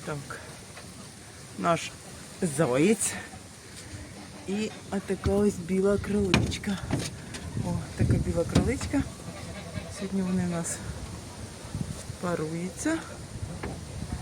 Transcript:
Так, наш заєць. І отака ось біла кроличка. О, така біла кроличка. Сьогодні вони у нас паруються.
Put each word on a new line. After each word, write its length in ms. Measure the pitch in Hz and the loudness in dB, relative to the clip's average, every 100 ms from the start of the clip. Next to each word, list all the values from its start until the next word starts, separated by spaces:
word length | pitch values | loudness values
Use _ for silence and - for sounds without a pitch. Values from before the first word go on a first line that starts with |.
Так, 360 | - 147 135 - - - - - - - - - - - - - | -6 -6 -6 -10 -12 -14 -14 -14 -14 -14 -14 -14 -16 -16 -14 -2
наш 320 | 180 165 - - - - - - | 2 4 2 -10 -14 -14 -12 -2
заєць. 720 | 185 139 147 127 180 226 - - - - - - - - - - - - - - - | 0 4 4 8 8 6 2 -2 -8 -12 -14 -16 -16 -14 -12 -12 -12 -12 -14 -12 -4
І 220 | 202 214 - - | 0 0 -4 -4
отака 400 | 196 - 185 - | -2 0 2 4
ось 240 | 202 208 | 6 6
біла 440 | 196 170 190 196 202 | 4 2 4 6 4
кроличка. 800 | - 208 190 170 - - 208 190 - - - - - - - - 180 | 4 2 6 4 4 0 -2 -2 0 0 0 -6 -10 -8 -6 -2 0
О, 120 | 170 - - | 0 -2 2
така 160 | - | 6
біла 320 | - 180 170 | 6 6 4
кроличка. 580 | 165 - - 262 - 277 - - - - - - - - - - | 6 6 6 4 2 2 2 -4 -10 -8 -8 -8 -6 -6 -6 -4
Сьогодні 240 | 196 196 | -2 0
вони 240 | 185 185 175 | 2 4 2
у 40 | |
нас 260 | 170 170 - - - - - - - - - - - - - - - | 0 -2 -2 -4 -6 -6 -8 -10 -10 -10 -10 -6 -4 -4 -6 -8 -4
паруються. 760 | 180 170 156 170 180 - 311 330 - - - - - - - - - - - - | -2 0 0 -2 -4 -2 0 0 -2 -10 -8 -8 -6 -6 -6 -6 -8 -6 -4 -4